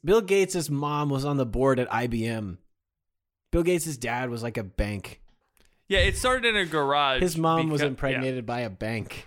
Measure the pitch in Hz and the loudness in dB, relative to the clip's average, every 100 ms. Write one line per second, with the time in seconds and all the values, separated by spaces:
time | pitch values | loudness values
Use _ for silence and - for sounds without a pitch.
0 | 147 220 185 196 185 180 147 143 147 147 | 2 2 4 2 2 0 -2 -2 -2 0
1 | 147 135 143 143 120 113 135 123 - 113 | 0 0 0 0 0 2 2 2 0 -2
2 | 123 117 113 113 101 85 _ _ _ _ | -2 -2 -2 -4 -6 -10 _ _ _ _
3 | _ _ _ _ _ 170 170 175 160 131 | _ _ _ _ _ 0 2 0 -2 -6
4 | 117 123 127 117 117 117 98 - 104 101 | -4 -4 -4 -4 -6 -6 -6 -4 -4 -4
5 | - - - _ _ _ _ _ - 190 | -8 -16 -20 _ _ _ _ _ -2 2
6 | 190 185 254 254 233 214 175 156 139 143 | 2 2 0 2 2 2 2 2 2 4
7 | 143 131 180 160 160 165 160 147 139 131 | 4 2 2 2 2 4 2 2 0 0
8 | 139 131 131 127 117 120 117 92 110 113 | -2 -2 -2 -4 -4 -4 -6 -6 -6 -4
9 | 92 - | -6 -12